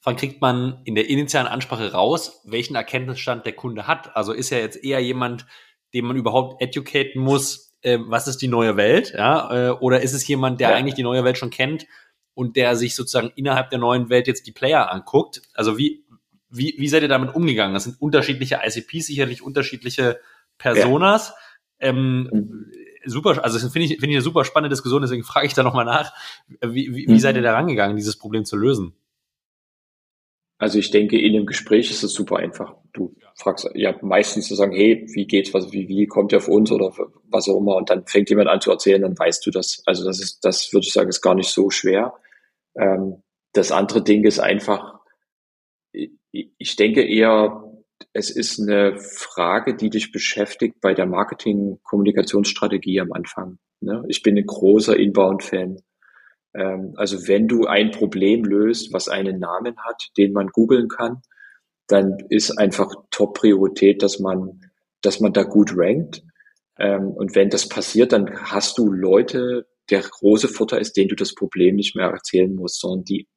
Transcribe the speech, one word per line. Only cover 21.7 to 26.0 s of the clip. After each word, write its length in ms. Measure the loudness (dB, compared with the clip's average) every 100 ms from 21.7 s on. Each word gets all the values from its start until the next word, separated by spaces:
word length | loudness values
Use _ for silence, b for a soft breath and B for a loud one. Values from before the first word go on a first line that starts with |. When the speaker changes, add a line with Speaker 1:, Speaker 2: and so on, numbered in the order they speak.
| _
Speaker 1:
Ähm, 460 | -2 0 0 0 -2
Speaker 2:
Mhm. 400 | -4 -4 -12 -18 -20 -20 _ -8
Speaker 1:
super, 380 | -2 0 0
also 140 | 0 -2
das 140 | -2
finde 140 | -2 -2
ich, 60 |
finde 160 | -2 0
ich 80 | 0
eine 40 |
super 240 | 2 0 0
spannende 240 | 0 0
Diskussion, 320 | -4 0 0
deswegen 220 | 0 -6
frage 240 | -2 -2 0
ich 80 | 0
da 80 |
nochmal 220 | 2 2 0
nach. 280 | -2